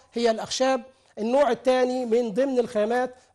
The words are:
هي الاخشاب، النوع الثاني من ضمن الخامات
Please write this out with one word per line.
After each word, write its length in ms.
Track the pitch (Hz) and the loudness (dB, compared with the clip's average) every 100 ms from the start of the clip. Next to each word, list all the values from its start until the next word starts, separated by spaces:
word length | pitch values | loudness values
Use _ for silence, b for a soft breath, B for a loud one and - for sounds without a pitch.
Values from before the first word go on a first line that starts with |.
| B | B
هي 180 | 233 233 | -2 0
الاخشاب، 520 | 220 202 - 262 262 220 b b - | 0 -4 -2 0 0 -4 b b -8
النوع 320 | 220 262 269 | 0 2 2
الثاني 540 | 240 262 254 254 254 247 | 2 0 2 2 0 0
من 280 | 226 233 | 0 0
ضمن 260 | 196 269 247 | 0 0 0
الخامات 560 | 233 214 214 247 254 254 b | -2 -2 0 0 -2 -8 b